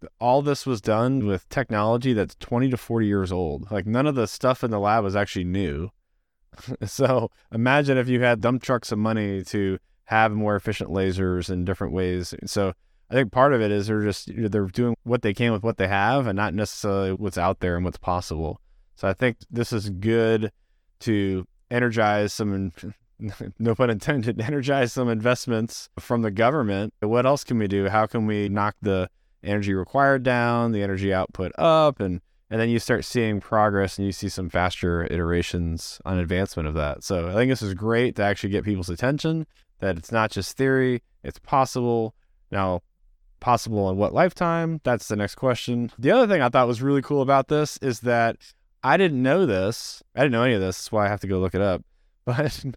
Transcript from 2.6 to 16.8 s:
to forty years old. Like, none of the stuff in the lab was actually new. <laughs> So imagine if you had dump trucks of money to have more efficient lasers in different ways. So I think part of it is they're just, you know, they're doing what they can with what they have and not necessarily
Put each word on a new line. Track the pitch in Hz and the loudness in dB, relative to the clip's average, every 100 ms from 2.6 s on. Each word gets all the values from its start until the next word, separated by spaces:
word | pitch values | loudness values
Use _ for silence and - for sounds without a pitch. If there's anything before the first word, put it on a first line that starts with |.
| 131 | 0
to | 120 | -2
forty | - 117 107 | -2 0 2
years | 101 92 | 2 0
old. | 90 85 73 90 | -2 -2 -6 -6
Like, | 104 95 | -4 -2
none | 117 147 | 0 0
of | 135 | 0
the | 110 | -2
stuff | - 127 127 | 0 0 0
in | 123 | -2
the | 107 | -2
lab | 101 113 | 2 2
was | 101 101 | 0 0
actually | 101 98 90 | -2 -2 -2
new. | 95 90 71 87 - | -2 -2 -4 -8 -12
<laughs> | _ _ _ _ _ - - - 104 | _ _ _ _ _ -20 -14 -10 -8
So | - 127 127 110 - _ | 0 2 2 -2 -8 _
imagine | 113 123 143 139 131 | 0 4 4 4 2
if | 123 | 2
you | 123 | 2
had | 123 117 | 4 4
dump | 117 127 | 2 0
trucks | - 123 - | 0 -2 -2
of | 107 | -2
money | 110 110 101 98 | 0 0 -2 -4
to | 92 107 98 92 - _ - | -4 -2 -2 -2 -8 _ -2
have | 110 110 | 2 2
more | 107 107 101 | 2 0 0
efficient | - 101 - | -2 -6 -4
lasers | 95 95 90 92 90 87 | 0 0 0 0 0 -2
in | 92 90 | -4 -2
different | 92 101 | -4 -4
ways. | 87 92 90 87 - - | -2 -2 -2 -6 -10 -6
So | 104 98 - _ _ - | -2 -2 -4 _ _ -2
I | |
think | 127 117 | 0 2
part | 127 139 | 4 4
of | 127 | 6
it | 107 | 2
is | 104 101 | 2 0
they're | 107 | 0
just, | 104 98 - | 0 -4 -8
you | - | -4
know, | 110 | -2
they're | 104 95 | 0 0
doing | 120 120 113 | 0 0 -2
what | 117 120 | -2 0
they | 107 | 0
can | 98 120 | 0 0
with | 107 | 0
what | 110 110 | -2 -2
they | 95 | 0
have | 98 104 139 123 | 2 2 2 0
and | 98 | 0
not | 104 92 | -2 -2
necessarily | 104 - | -4 -4